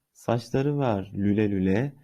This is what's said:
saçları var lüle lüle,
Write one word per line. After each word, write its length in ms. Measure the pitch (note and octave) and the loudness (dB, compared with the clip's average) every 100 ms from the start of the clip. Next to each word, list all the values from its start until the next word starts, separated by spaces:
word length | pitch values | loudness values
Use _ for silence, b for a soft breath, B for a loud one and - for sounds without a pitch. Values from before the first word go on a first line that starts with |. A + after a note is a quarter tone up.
| _ | _
saçları 640 | _ - A#2 - C3+ C#3 C#3+ | _ -2 -2 -2 -2 0 0
var 360 | C3 G2+ F#2+ | 0 -2 -4
lüle 360 | G2+ G2+ G2+ G#2+ | -2 0 2 2
lüle, 420 | G2 F#2+ G2 C#3 - | 2 0 0 -2 -6